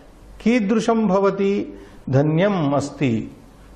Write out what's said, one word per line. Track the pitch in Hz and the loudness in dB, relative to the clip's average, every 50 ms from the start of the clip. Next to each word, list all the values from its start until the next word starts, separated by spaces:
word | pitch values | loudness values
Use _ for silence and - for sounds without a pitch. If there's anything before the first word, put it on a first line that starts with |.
| - - - - - - - - - | -20 -20 -20 -20 -20 -20 -16 -4 0
kidrusham | 214 240 247 202 190 233 220 220 233 226 226 220 185 | 0 2 2 2 0 0 0 0 0 0 2 2 2
bhavati | 185 196 196 196 190 196 196 196 202 208 - - - - - - - - - - | 2 2 2 2 0 0 0 0 0 -2 -4 -6 -10 -16 -20 -20 -20 -14 -6 0
dhanyam | 127 135 156 151 156 165 190 208 202 175 147 139 143 | 0 2 2 2 2 2 2 2 0 0 0 0 0
asti. | 139 - - - - 151 127 113 110 110 - - - - - - - - - - | 0 -2 -4 -4 -4 -2 0 0 -2 -4 -8 -12 -18 -20 -20 -20 -20 -20 -20 -20